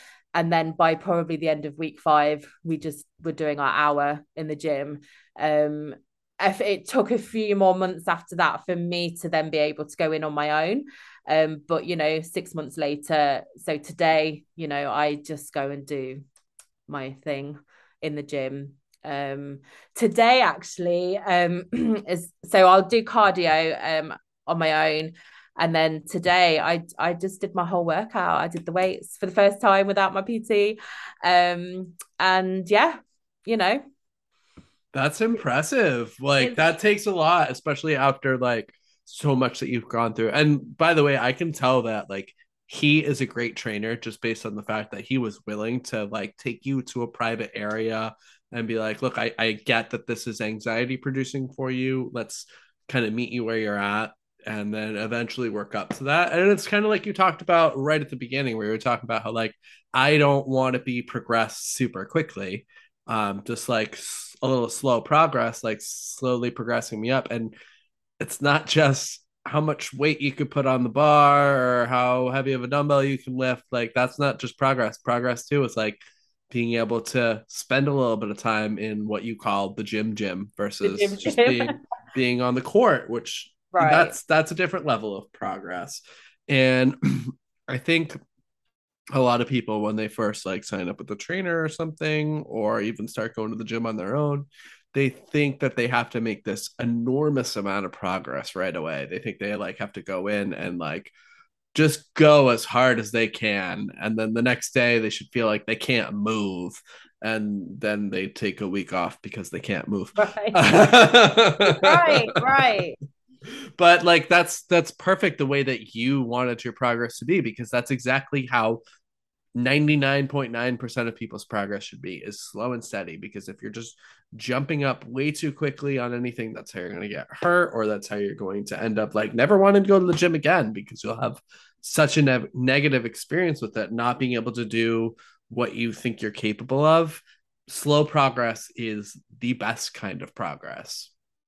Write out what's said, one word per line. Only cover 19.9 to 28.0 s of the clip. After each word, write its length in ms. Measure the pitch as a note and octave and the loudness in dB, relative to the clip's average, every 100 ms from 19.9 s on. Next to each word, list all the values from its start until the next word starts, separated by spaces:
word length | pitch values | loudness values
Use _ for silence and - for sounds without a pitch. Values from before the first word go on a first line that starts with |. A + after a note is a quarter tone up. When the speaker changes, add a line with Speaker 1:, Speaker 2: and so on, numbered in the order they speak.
| - | -2
Speaker 1:
today, 460 | A3+ - A3+ B3+ | 0 4 6 6
actually, 760 | G3 E3 - - F3 F3 F3+ G3 | 4 0 -8 -6 -2 0 -2 -4
um, 460 | G3 F3+ F3 F3 F3+ | 0 2 2 0 -4
<clears throat> 20 | A#3+ A#3 G#3+ F#3 | -2 0 -2 -2
is, 200 | F3 - _ | -6 -6 _
so 240 | - G3 F#3 | 2 8 10
I'll 220 | F#3+ F#3 | 10 6
do 160 | A#3 A3+ | 2 2
cardio, 960 | A#3 G3+ F#3 E3 D#3 D#3+ - D#3 D#3 | 4 4 4 4 4 2 -2 -2 -2
um, 120 | D#3 - _ _ - | -4 -10 _ _ -4
on 120 | E3 | 0
my 400 | D#3+ D#3 D#3 D#3 | 2 2 2 0
own. 140 | D#3+ E3+ - - _ - | -4 -12 -20 -20 _ -2
And 160 | E3 | 0
then 300 | E3 D#3+ D#3 - | 2 2 0 -6
today 520 | F3 F3 F3+ F3 D#3 | -2 4 6 6 4
I, 240 | - E3+ E3+ - | 2 -2 -4 -4
I 140 | E3+ | -2
just 280 | E3+ F#3+ F#3+ | -2 -6 -6
did 140 | G3+ F3+ | -6 -4
my 100 | E3+ | -2
whole 200 | F3+ E3 | 0 0
workout. 540 | D#3+ | -2